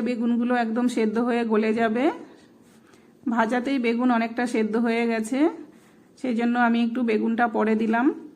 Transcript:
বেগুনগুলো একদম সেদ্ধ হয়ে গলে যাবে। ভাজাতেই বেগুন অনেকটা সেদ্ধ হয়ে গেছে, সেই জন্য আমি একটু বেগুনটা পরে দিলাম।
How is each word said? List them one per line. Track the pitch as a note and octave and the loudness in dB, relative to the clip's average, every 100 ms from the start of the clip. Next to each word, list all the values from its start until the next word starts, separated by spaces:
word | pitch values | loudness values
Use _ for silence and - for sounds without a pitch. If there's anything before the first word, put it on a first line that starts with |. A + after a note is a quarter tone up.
| A3+ | 0
বেগুনগুলো | A#3+ A#3 A#3+ A#3+ B3 | -2 0 0 0 0
একদম | A3+ A3+ B3 A#3 | 0 0 0 0
সেদ্ধ | A3 A3 B3 | 0 0 0
হয়ে | A#3+ A#3 | 0 2
গলে | G#3+ A3 A3 | 2 2 2
যাবে। | A3+ A3 D4 A#4+ - - - - - - - - - _ - | 0 2 0 -2 -8 -20 -20 -20 -20 -20 -20 -20 -20 _ -4
ভাজাতেই | A3+ A3 B3 A#3+ C#4 A#3 | -2 0 -2 -2 -2 0
বেগুন | A#3 B3+ A#3 | 0 2 2
অনেকটা | A3+ A#3 B3 | 0 -2 -2
সেদ্ধ | A#3 G#3+ A3 A#3 | 0 0 0 0
হয়ে | A3+ A#3 | 0 0
গেছে, | A3+ A3 C4 D#4+ - - - - _ _ - | -2 -2 0 0 0 -12 -20 -20 _ _ -8
সেই | B3+ A3+ | -4 -2
জন্য | A#3+ A#3+ A#3+ | 0 2 2
আমি | A#3 A#3 | 2 0
একটু | A#3+ A#3 | 0 0
বেগুনটা | G#3+ A3+ A3+ A#3+ A3 | 0 0 0 0 0
পরে | G#3+ G#3+ | 0 2
দিলাম। | A3 A3+ C4+ - - | 2 2 2 0 -6